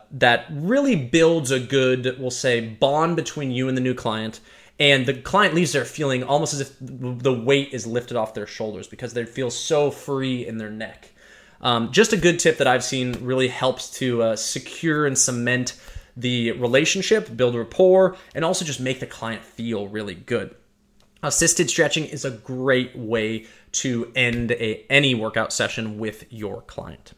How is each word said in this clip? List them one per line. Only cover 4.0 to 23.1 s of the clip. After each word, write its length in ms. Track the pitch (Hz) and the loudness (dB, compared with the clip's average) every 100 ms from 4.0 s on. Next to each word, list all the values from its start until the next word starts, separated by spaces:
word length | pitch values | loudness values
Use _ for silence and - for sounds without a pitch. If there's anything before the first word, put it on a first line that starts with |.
| 117 110 110 - - - - - | -2 -4 -6 -10 -18 -20 -12 2
And 280 | 147 135 127 | 4 6 2
the 80 | |
client 400 | 127 - 196 190 | -4 0 2 4
leaves 180 | 160 175 | 4 2
there 120 | 143 | 0
feeling 380 | 120 - 143 127 | -2 -4 -2 -2
almost 300 | 127 143 156 | 0 0 0
as 80 | 143 | -4
if 160 | 131 - | -8 -10
the 520 | 131 131 127 120 135 | -16 -10 -8 -2 0
weight 380 | 120 117 139 139 | 2 4 2 2
is 140 | 127 110 | -6 -4
lifted 300 | 120 - 120 | -4 -4 -4
off 180 | 110 | -4
their 120 | - 104 | -6 -10
shoulders 400 | - 110 95 98 | -8 -8 -8 -12
because 280 | - 120 | -12 -8
they 100 | 117 | -6
feel 260 | 117 - 123 | -6 -4 -4
so 400 | - - 151 143 | -4 0 2 2
free 560 | - - 135 131 123 117 | -2 -6 -4 -2 -4 -6
in 120 | 113 | -8
their 120 | 107 | -10
neck. 400 | 107 110 - - _ - - - - | -10 -12 -14 -20 _ -20 -20 -20 -6
Um, 300 | 127 120 117 | 0 0 2
just 220 | 135 - | 4 4
a 40 | 196 | 4
good 220 | 170 170 | 4 4
tip 200 | 165 156 | 2 4
that 80 | 135 | 4
I've 180 | 127 | 2
seen 400 | - 135 123 120 | 0 -4 -4 -4
really 240 | 127 131 127 | -2 0 0
helps 420 | - 131 - - - | 0 -2 -2 -6 -4
to, 240 | 131 117 | -2 2
uh, 140 | 113 110 | 0 0
secure 720 | - 139 - - 160 151 143 | -4 -6 -10 -6 -2 0 0
and 100 | 131 | 2
cement 640 | - 123 120 123 123 - - - - 123 | 0 0 0 0 -2 -8 -16 -18 -16 -6
the 360 | 123 123 117 | -2 0 0
relationship, 840 | 101 120 131 156 196 185 214 - 117 | -2 2 4 4 0 2 0 0 2
build 180 | 123 | 2
rapport, 640 | 117 113 - 185 190 185 185 - | 2 -2 4 8 8 6 2 -12
and 100 | - | -4
also 200 | 165 185 | -2 -2
just 140 | 160 123 | -4 -4
make 220 | 131 131 | -4 -4
the 60 | 117 | -8
client 360 | - 113 107 | -10 -8 -8
feel 460 | - - 117 107 101 | -12 -10 -4 -4 -4
really 260 | 107 104 | -8 -8
good. 400 | 90 - 113 92 - _ _ _ _ _ _ | -10 -4 -4 -4 -14 _ _ _ _ _ _
Assisted 460 | 147 - 165 - 156 | -2 0 2 2 0
stretching 360 | - 147 160 | 2 2 0
is 200 | 143 147 | -4 -6
a 60 | 135 | -8
great 640 | 113 - 127 131 127 127 123 | -8 -10 -2 2 2 2 -6
way 500 | 110 | -2